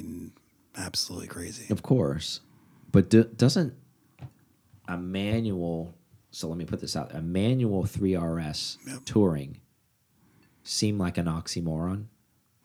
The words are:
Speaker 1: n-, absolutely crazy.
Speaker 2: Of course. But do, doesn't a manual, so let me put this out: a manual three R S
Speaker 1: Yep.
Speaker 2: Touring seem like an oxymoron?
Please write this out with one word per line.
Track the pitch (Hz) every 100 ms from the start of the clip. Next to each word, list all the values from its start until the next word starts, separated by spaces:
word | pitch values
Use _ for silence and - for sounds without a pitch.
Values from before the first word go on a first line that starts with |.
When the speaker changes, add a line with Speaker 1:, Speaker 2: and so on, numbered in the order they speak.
| 85
Speaker 1:
n-, | 87 90 - _ _ _ -
absolutely | 90 - - 90 85
crazy. | 85 85 - -
Speaker 2:
Of | 101
course. | - 127 73 78 - - - - _ - -
But | 98 90
do, | 113
doesn't | 113 - 123 196 139 - - _ _ - - _ _ _ _ - -
a | 87
manual, | 90 95 104 113 113 92 85 82 85 - _ - _
so | - 80
let | 82
me | 82
put | -
this | - 78
out: | 67
a | 73
manual | 82 92 110 131 113 98 82
three | - 98 90
R | 85 85
S | 78 76 - - -
Speaker 1:
Yep. | 135 -
Speaker 2:
Touring | 107 98 76 69 - _ _ _ _ _ _ _ _ _ _
seem | - - 107 104
like | 90 87
an | 85
oxymoron? | 80 - 87 82 80 87 98 107 _ _ _ _ _